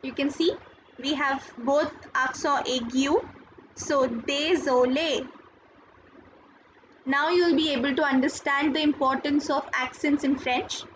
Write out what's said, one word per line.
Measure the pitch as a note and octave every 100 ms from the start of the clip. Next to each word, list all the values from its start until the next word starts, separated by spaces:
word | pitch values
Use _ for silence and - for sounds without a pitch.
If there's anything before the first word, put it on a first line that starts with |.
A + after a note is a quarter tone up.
You | C4+
can | A#3+ C#4+
see | - E4 - - - _ -
we | B3+
have | D4 C#4+ C4+ - -
both | A#3+ C#4+ D4+ - -
accent | - C4 - D#4 C#4 -
aigu. | B3+ A#3 B3+ C#4 F4 - - - - -
So, | - - C#4+ B3+
désolé. | A#3 A3+ C#4 D4+ E4+ C4 B3 B3 C4 D#4+ B3+ C4 - - - - - - - - - - - - - _ - - -
Now | - C#4 D4+
you'll | F4+ F4 D#4
be | D#4
able | C#4 C4+
to | B3+
understand | D4 C4 C4+ - - C#4 D4+
the | C#4+
importance | D4+ D4 C4+ C4 D4 C#4+ -
of | D4 -
accents | - B3+ - D4 C#4+
in | C4+ C4
French. | - B3 - - -